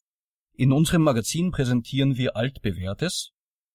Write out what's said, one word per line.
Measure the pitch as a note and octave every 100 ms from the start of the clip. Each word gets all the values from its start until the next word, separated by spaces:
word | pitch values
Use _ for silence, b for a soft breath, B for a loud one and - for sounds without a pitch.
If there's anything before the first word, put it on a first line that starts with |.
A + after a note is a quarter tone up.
| _ _ _ _ _
In | - C3
unserem | C3+ E3 F3
Magazin | D#3 A#2 - D#3 F3+
präsentieren | D3 B2+ B2 A#2 C3+ C3+ B2+
wir | B2 G#2+
Altbewährtes | B2+ - G#2 F2 F#2 G2+ E3+ - - _ _ _ _